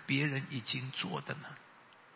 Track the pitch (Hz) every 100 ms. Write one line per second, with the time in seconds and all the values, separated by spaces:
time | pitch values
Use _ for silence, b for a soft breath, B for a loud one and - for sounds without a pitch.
0 | - 139 147 135 - 131 110 127 127 -
1 | 185 - - 151 - - - - - -
2 | -